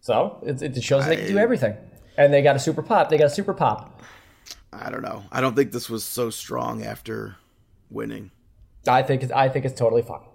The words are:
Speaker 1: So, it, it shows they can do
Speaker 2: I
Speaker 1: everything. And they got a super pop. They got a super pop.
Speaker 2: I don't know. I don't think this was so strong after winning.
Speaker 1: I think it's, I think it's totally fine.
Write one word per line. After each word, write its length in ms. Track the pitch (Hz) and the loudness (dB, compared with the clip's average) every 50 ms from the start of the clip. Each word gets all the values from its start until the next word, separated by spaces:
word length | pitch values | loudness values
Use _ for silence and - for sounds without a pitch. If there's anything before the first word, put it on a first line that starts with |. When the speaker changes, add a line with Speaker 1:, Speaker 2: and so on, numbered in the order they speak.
Speaker 1:
So, 360 | _ - 113 113 160 202 - - | _ 0 0 2 2 0 -4 -8
it, 180 | - - 139 131 | -8 -6 -6 -4
it 220 | - 147 127 131 - | -6 -6 -6 -6 -2
shows 220 | - 139 135 139 | 2 2 2 4
they 100 | 151 165 | 2 0
can 100 | 147 - | 0 0
do 120 | - 196 202 | 0 2 2
Speaker 2:
I 40 | |
Speaker 1:
everything. 320 | 214 233 254 - 123 107 101 - - - - - - - _ - | 4 2 2 0 0 -2 -2 -4 -14 -20 -20 -20 -20 -10 _ 4
And 140 | 143 143 | 6 6
they 100 | 143 143 | 6 6
got 120 | 139 143 135 | 6 6 4
a 20 | 131 | 4
super 240 | 131 160 156 - | 0 -2 -2 -2
pop. 260 | 151 - 226 196 156 - | -2 2 4 4 4 4
They 80 | 156 147 | 6 4
got 80 | 151 | 4
a 40 | 143 | 4
super 240 | 143 - - - - | 4 0 -4 -4 -2
pop. 480 | - 156 123 107 - - - - - - - - - _ _ _ _ _ - - - - _ | 0 0 0 0 -2 -6 -18 -20 -20 -20 -20 -20 -20 _ _ _ _ _ -20 -20 -20 -20 _
Speaker 2:
I 180 | - - - - | -18 -14 -12 -10
don't 120 | - - | -10 -8
know. 200 | - - - - 101 95 | -8 -8 -10 -12 -14 -8
I 80 | - 127 | -4 -2
don't 160 | 127 131 113 | -2 0 2
think 160 | 131 143 - | 2 0 0
this 160 | - 120 - - | -2 -10 -8 -8
was 140 | 117 113 107 | -8 -8 -8
so 240 | - - - 123 113 | -8 -4 -4 -4 -4
strong 520 | 107 - - - 127 123 120 117 117 113 110 | -4 -10 -12 -8 -6 -6 -4 -4 -6 -8 -8
after 520 | 110 107 - - - 113 110 107 104 95 _ _ _ _ _ _ _ _ _ _ _ | -10 -12 -12 -10 -10 -10 -10 -10 -12 -14 _ _ _ _ _ _ _ _ _ _ _
winning. 400 | 110 110 113 113 110 104 104 92 _ _ _ _ _ _ - _ _ - - | -12 -10 -10 -8 -10 -12 -14 -18 _ _ _ _ _ _ -20 _ _ -6 0
Speaker 1:
I 160 | 127 123 131 | 2 2 2
think 200 | 131 131 135 127 | 2 2 -2 -2
it's, 100 | 131 123 | -2 -2
I 160 | 127 131 139 131 | 0 0 0 2
think 160 | - 139 131 | 0 -2 -4
it's 140 | 131 127 - | -4 -4 0
totally 240 | 123 113 113 120 | 0 2 2 2
fine. 180 | 117 - 80 - - - _ | 0 -2 -10 -14 -14 -20 _